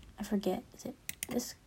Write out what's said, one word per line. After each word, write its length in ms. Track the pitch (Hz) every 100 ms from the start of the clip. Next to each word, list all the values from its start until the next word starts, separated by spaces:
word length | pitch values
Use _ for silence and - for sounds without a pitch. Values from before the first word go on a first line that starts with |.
| - -
I 40 |
forget. 400 | 208 202 190 185 - -
Is 100 | -
it 100 | - - - -
this 240 | 240 - -